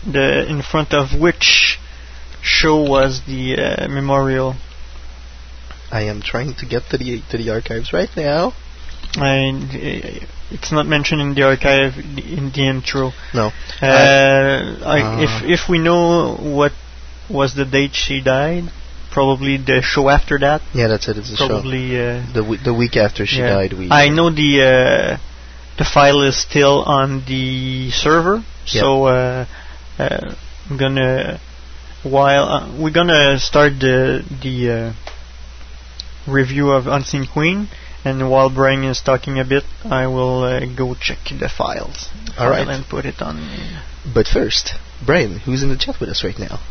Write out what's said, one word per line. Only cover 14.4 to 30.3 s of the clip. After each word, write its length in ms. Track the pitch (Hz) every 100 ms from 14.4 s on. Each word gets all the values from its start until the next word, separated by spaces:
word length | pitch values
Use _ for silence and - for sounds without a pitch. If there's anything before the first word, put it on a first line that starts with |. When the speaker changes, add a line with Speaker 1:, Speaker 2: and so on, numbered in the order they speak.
| 135 135 - 113 -
Speaker 1:
I, 380 | 147 110 113
if, 60 | 151
Speaker 2:
uh. 160 | 110 131
Speaker 1:
if 240 | 170 -
we 80 | 175
know 580 | 165 175 170 170 135 113
what 360 | 147 143 143 - - - - - -
was 240 | 165 135
the 100 | 135 131
date 280 | 135 143
she 280 | - - 135
died, 420 | 131 131 147 175 170 - - - -
probably 460 | - 135 131 139 139
the 240 | 131 131
show 260 | 123 - 135
after 300 | 143 - 143
that. 220 | 139 151 -
Speaker 2:
Yeah, 140 | 127 113
that's 200 | 107 -
it. 100 | 107
It's 140 | 117
a 40 | 107
show. 100 | 139
Speaker 1:
Probably, 480 | 107 131 131 127 123
uh, 280 | 120 120 123
Speaker 2:
The 80 | 117
w-, 180 | 107 110
the 100 | 127
week 240 | 117 120 117
after 280 | 104 - 101
she 100 | 131
Speaker 1:
yeah. 140 | 123
Speaker 2:
died, 200 | 98 95
we 160 | 95 92
Speaker 1:
I 180 | 147 143
know 220 | 156 170
the, 300 | 151 147 139
uh, 540 | 135 127 127 - - - - - - - - -
the 80 | 156
file 360 | 147 143 143
is 120 | 139 131
still 480 | - 151 139 139
on 400 | - 143 139 135 131
the 640 | 131 131 131 131 131 131
server, 520 | - 151 160 165 214 220 - -
Speaker 2:
Yeah. 140 | 107
Speaker 1:
so, 240 | 135 135 135
uh, 400 | 127 127 127 123 - - - - -
uh, 340 | 135 - -